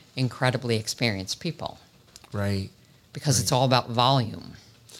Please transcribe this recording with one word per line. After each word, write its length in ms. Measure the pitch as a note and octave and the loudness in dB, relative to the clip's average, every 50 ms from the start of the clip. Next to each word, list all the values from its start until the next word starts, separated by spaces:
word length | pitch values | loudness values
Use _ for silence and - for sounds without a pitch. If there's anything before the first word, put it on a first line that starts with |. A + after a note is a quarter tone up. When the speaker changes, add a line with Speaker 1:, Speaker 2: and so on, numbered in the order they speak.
| - - _ | -20 -14 _
Speaker 1:
incredibly 600 | B2+ B2+ A#2+ - - C3 B2+ A#2+ A#2+ B2 A#2 A2+ A2 | -2 -2 -2 -2 0 0 0 0 0 0 0 -2 -2
experienced 640 | G#2+ - - - B2 A#2 G2+ F#2+ F#2+ G2 - - | -2 -4 -4 -2 -2 -2 0 -2 -4 -6 -8 -8
people. 380 | - E3+ D3+ - - - - - - _ _ _ _ _ _ - - - | -6 -8 -8 -6 -10 -10 -10 -12 -20 _ _ _ _ _ _ -20 -18 -10
Speaker 2:
Right. 380 | - G#2 G2+ G2+ G2+ F#2+ G2 - - - _ _ _ _ _ _ - | -6 -4 -2 0 0 -2 -4 -6 -10 -18 _ _ _ _ _ _ -16
Speaker 1:
Because 260 | - - D3 C3+ - | -4 0 0 2 2
it's 120 | - - | 2 2
Speaker 2:
Right. 60 | C#3 B2 | 2 4
Speaker 1:
all 80 | C3+ | 4
about 240 | B2+ C3 B2 - B2 | 4 4 4 2 2
volume. 640 | A#2 A#2+ A#2+ C3 C#3 C3+ A#2 - - E2+ - - - - - - - - - - - - | 0 2 4 4 4 4 2 0 -4 -10 -12 -16 -18 -18 -20 -20 -20 -20 -20 -20 -20 -20